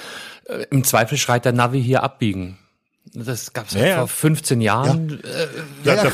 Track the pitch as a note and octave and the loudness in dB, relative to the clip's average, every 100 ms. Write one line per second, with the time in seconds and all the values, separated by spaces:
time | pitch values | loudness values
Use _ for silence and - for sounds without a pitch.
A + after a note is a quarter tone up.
0 | - - - - - - A#2+ C3+ A#2+ A2+ | -16 -16 -16 -16 -12 -10 -2 0 4 2
1 | A#2 C#3+ - A#2+ C3 A#2+ A#2+ C3+ B2 B2+ | 2 0 0 2 2 2 2 2 2 2
2 | - - A2 F#2+ F2+ F#2 _ _ _ _ | 0 -2 -2 -2 -6 -12 _ _ _ _
3 | - A#2 A2+ B2 - B2 G#2+ G2 D3 F3+ | -18 -12 -8 -8 -10 -10 -4 0 2 2
4 | B2 - D#3 D#3 - B2 G#2+ A2 C#3+ D#3+ | -2 0 2 2 0 2 2 2 2 2
5 | D#3 D3 - - D#3+ - D3+ C#3+ D3 C3+ | -2 -8 -8 -6 -6 -8 -12 -2 2 4
6 | C3+ | 4